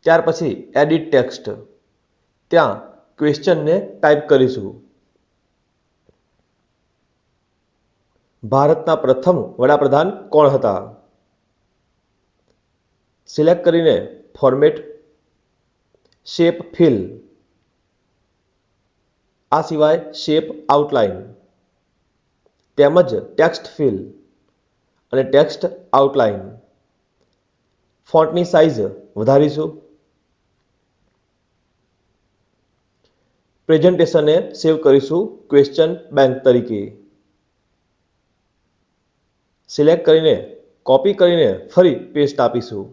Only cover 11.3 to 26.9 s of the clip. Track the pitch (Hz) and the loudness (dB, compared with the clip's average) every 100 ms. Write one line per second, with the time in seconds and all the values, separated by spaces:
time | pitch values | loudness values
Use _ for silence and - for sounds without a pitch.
11.3 | _ _ _ _ _ _ _ _ _ _ | _ _ _ _ _ _ _ _ _ _
12.3 | _ _ _ _ _ _ _ _ _ _ | _ _ _ _ _ _ _ _ _ _
13.3 | - 151 175 175 165 165 98 - - _ | -2 0 2 0 2 2 0 -4 -18 _
14.3 | - 135 127 147 - - - _ _ _ | -2 0 2 0 0 -14 -20 _ _ _
15.3 | _ _ _ _ _ _ _ _ _ - | _ _ _ _ _ _ _ _ _ -16
16.3 | - 170 170 - - 165 110 90 - _ | -2 0 0 -14 0 2 2 -6 -14 _
17.3 | _ _ _ _ _ _ _ _ _ _ | _ _ _ _ _ _ _ _ _ _
18.3 | _ _ _ _ _ _ _ _ _ _ | _ _ _ _ _ _ _ _ _ _
19.3 | _ _ 151 156 156 151 165 - - - | _ _ -4 -4 0 0 0 -4 -12 -4
20.3 | 156 156 - - 143 147 131 104 95 98 | -4 -4 -16 0 0 2 -2 -2 -4 -18
21.3 | - _ _ _ _ _ _ _ _ _ | -20 _ _ _ _ _ _ _ _ _
22.3 | _ _ _ _ - 143 170 165 107 - | _ _ _ _ 0 2 4 2 -2 -8
23.3 | - 165 - - - 139 98 101 - _ | -2 -2 -2 -16 -4 -4 -4 -12 -20 _
24.3 | _ _ _ _ _ _ _ _ 131 131 | _ _ _ _ _ _ _ _ -4 0
25.3 | 139 156 - 180 - _ 131 139 139 113 | 0 0 -2 -8 -10 _ 0 2 0 -2
26.3 | 101 95 113 _ _ _ | -4 -14 -20 _ _ _